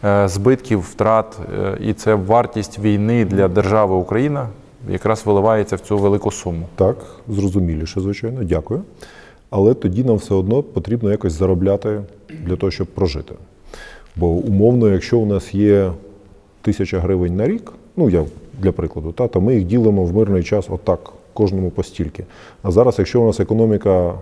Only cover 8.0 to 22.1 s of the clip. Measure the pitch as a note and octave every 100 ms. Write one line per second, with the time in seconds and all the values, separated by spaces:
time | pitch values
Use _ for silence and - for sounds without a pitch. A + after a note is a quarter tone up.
8 | F#2+ G2+ A#2 B2+ G2 E2+ - B2+ G3+ -
9 | - - - - _ G#2 G2 C3 F#2 F#2
10 | C3 G#2+ - G2 F#2+ B2 D3 - F2 A#2
11 | G#2+ G#2 F#2+ D#2 F#2+ F2+ F#2+ G2 G#2+ G#2
12 | G2+ - - D#3+ E2+ F2+ G2 - F#2 -
13 | F#2 C#2+ C#2 - - _ - - - -
14 | - - F2 E2+ - G2 A2 B2 A2+ F#2+
15 | - A#2+ G#2+ G2+ - G2 G#2 G2+ F#2+ E2+
16 | - - - - _ _ - G2+ F#2+ F#2+
17 | F2+ F#2+ F2+ F2+ A#2 A3+ - - - -
18 | D3+ F2 D2 - - - F#2 E2 E2 -
19 | D#2 E2+ B2 F#2+ G2 B2+ F2+ A#2 A2 G2+
20 | F2+ F#2 G#2+ F#2+ E2+ G#2 F#2 F#2+ - F2
21 | - - _ - G#2 F#2+ F#2 E2 F#2 -
22 | D#2